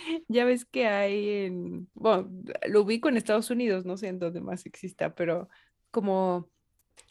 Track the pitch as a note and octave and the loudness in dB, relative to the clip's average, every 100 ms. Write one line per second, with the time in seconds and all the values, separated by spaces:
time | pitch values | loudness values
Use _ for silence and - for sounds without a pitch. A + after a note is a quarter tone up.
0 | D#4+ E4 - A3+ B3 B3 - B3+ A#3 G3+ | -6 -6 0 2 4 2 -2 0 2 2
1 | G3+ G#3 G#3 G3+ G3 F3+ F3 F3 F3+ - | 2 0 0 -2 -2 -4 -6 -8 -12 -2
2 | A3 F#3 F#3+ F#3 - - - G#3 G3+ A3+ | 2 2 0 -10 -10 -6 2 4 4 2
3 | D4+ A#3 A3+ G#3+ A3+ A#3+ A#3+ F#3 F3+ F#3+ | 2 2 2 0 0 0 0 0 -2 -6
4 | G3 F#3 E3+ F3 F#3+ F#3 - - F#3 - | -6 -4 -4 -4 -6 -8 -10 -14 -10 -4
5 | D#3+ - E3+ F3 F#3 _ _ _ _ A#3+ | -4 -2 -2 -2 -4 _ _ _ _ -2
6 | G3 F#3+ F#3 F3+ F3 _ _ _ _ _ | 0 2 2 0 -4 _ _ _ _ _
7 | _ | _